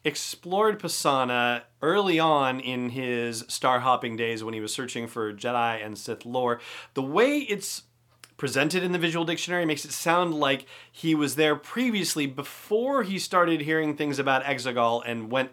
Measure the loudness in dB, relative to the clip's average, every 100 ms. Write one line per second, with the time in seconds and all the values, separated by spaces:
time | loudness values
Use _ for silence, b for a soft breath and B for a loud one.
0 | -4 -4 -8 -10 -4 2 2 2 -4 0
1 | 2 2 2 2 2 0 -6 _ 0 2
2 | 2 4 4 4 2 -2 -4 -4 -4 -4
3 | -2 -2 -2 -6 -8 0 2 4 4 2
4 | 2 -4 -4 -4 -6 -6 -6 -6 -6 -6
5 | -8 -4 -6 -4 -2 0 0 -2 -6 -10
6 | -10 -10 -6 -2 0 -2 B B B -6
7 | -2 2 4 2 -2 -6 -6 -10 -14 _
8 | _ _ -20 _ -2 2 2 2 0 0
9 | 0 0 -2 -2 -2 0 0 -2 -4 -4
10 | 2 4 2 2 2 0 -4 B B -6
11 | 0 2 2 4 2 2 -2 -2 0 0
12 | 0 0 -2 -4 -12 -12 -2 0 2 0
13 | 0 -4 2 4 4 2 2 0 0 0
14 | -2 0 2 2 2 -4 -2 2 2 2
15 | -2 -6 -2 -2 -2